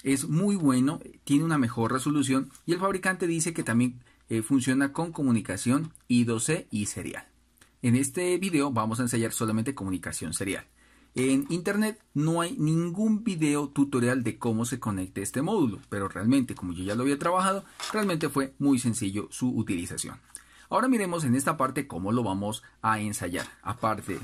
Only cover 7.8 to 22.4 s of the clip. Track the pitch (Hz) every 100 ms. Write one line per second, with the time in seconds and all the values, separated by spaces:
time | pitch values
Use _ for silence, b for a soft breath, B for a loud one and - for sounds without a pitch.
7.8 | 120 120 139 - 180 175 190 165 143 117
8.8 | 110 113 123 120 113 - 113 110 113 135
9.8 | 95 92 - 78 80 80 98 90 - _
10.8 | b b b - 131 135 143 170 170 202
11.8 | 214 214 _ 143 156 170 170 - 156 160
12.8 | 170 175 220 214 220 175 156 147 143 -
13.8 | 139 135 120 131 113 104 120 113 120 117
14.8 | 110 98 92 - 98 123 160 220 135 90
15.8 | - 101 98 87 104 139 117 98 90 87
16.8 | 95 104 131 143 160 185 190 196 - B
17.8 | - 214 202 165 156 143 135 - 143 131
18.8 | 120 104 98 101 - - 127 117 110 92
19.8 | 87 71 - - - B B B B 180
20.8 | 254 240 190 175 143 127 139 156 131 143
21.8 | - 85 95 120 110 95